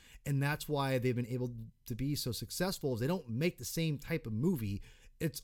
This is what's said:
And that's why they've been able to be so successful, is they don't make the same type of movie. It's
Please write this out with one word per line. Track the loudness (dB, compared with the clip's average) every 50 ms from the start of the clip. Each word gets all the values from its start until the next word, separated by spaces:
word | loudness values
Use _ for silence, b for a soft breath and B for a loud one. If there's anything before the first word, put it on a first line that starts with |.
| b b b b b
And | 0 2 4
that's | 4 2 2 0 -2 0
why | 2 2 4 4 4
they've | 4 4 4 2
been | 2 0
able | 0 0 -2 -2 -2 -4 -6 -10 -12 -14 _ -8
to | -6 -4
be | -2 0 0 0
so | 0 0 -2
successful, | -2 -4 -4 -6 -2 -2 0 0 0 0 0 0 0
is | 2
they | 2
don't | 2 2 0 -2 -2
make | 0 2 2 0 0
the | -2 -6
same | -4 -2 0 0 0 0 -2
type | -2 -2 -2 -2 -2
of | -2 0
movie. | 2 2 2 2 2 0 -2 -2 -4 b b b b b b b -2
It's | -2 -2 -2 -4